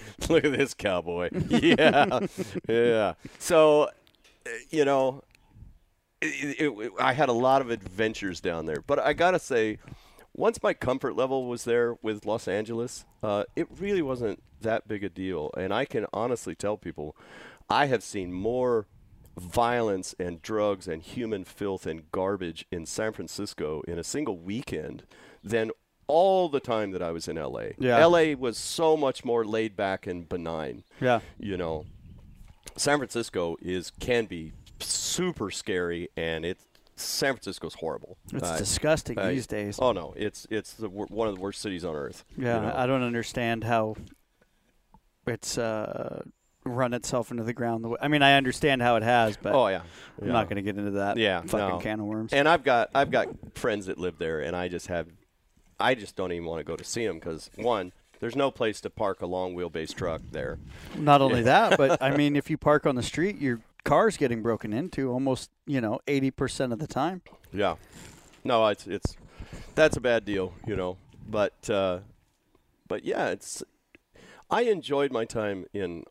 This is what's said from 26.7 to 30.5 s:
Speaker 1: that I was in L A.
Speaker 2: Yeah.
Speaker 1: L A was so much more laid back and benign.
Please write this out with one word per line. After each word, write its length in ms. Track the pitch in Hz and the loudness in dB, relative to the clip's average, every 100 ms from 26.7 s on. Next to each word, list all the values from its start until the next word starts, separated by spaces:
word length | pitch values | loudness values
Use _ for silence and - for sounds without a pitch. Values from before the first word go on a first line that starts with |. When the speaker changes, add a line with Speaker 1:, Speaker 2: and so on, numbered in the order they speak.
| 113 104 | -2 -2
Speaker 1:
that 100 | 92 | -2
I 100 | 87 | -4
was 160 | 85 85 | -4 -6
in 80 | 80 | -6
L 200 | 71 62 | -6 -6
A. 140 | 55 - | -8 -2
Speaker 2:
Yeah. 180 | 127 120 | 4 8
Speaker 1:
L 160 | 165 170 | 8 8
A 180 | 160 143 | 6 2
was 220 | 127 110 | -2 -4
so 380 | - - 160 160 | -6 0 4 4
much 260 | 143 127 127 | 2 0 0
more 180 | 117 110 | 0 2
laid 300 | 110 113 98 | 0 -2 -2
back 300 | 98 95 - | -2 -2 -4
and 220 | 90 82 | -8 -6
benign. 540 | 92 82 | -6 -4